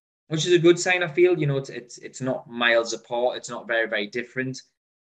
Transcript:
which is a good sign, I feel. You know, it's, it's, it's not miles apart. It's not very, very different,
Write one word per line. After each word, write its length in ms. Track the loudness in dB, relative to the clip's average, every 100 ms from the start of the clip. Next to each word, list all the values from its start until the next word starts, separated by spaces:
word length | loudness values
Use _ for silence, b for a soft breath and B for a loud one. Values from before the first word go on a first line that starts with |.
| _ _ -8
which 180 | -4 2
is 60 |
a 60 | 4
good 200 | 6 4
sign, 240 | 2 0
I 60 | 0
feel. 300 | 4 4 4
You 80 | 0
know, 120 | -2
it's, 100 | -6
it's, 300 | -12 -16 -18
it's 220 | -18 -8
not 260 | -6 -6 -6
miles 460 | 0 2 4 2
apart. 420 | -6 -6 -2 -2 -2
It's 140 | -10
not 180 | -12 -4
very, 200 | -2 -2
very 180 | -4 -4
different, 560 | -8 -8 -8 -8 -8 -16 _ _ _